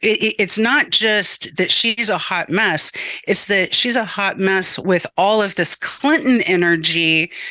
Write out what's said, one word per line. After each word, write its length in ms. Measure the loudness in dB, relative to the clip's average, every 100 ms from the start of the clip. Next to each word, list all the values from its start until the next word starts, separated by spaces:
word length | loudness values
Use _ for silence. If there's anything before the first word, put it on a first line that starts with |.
it, 160 | -2 0
it, 120 | -2 -2
it's 200 | -2 0
not 320 | 2 2 0
just 640 | 0 2 2 0 -2 -4 -2
that 140 | 0
she's 400 | 0 0 -2 -2
a 80 | -2
hot 300 | -2 -4 -2
mess, 400 | 0 0 0 -2 -4 -10 -8 -2
it's 200 | 0 2
that 260 | 0 0
she's 240 | 0 0 0
a 80 |
hot 340 | -2 -2 -4 0
mess 400 | 0 2 0 0
with 280 | 0 0 0 0
all 240 | 2 2
of 140 | 0
this 220 | -2 -2 -2
Clinton 640 | -4 -2 0 2 2 2
energy 880 | 2 2 2 2 0 0 2 2 0 -6 -14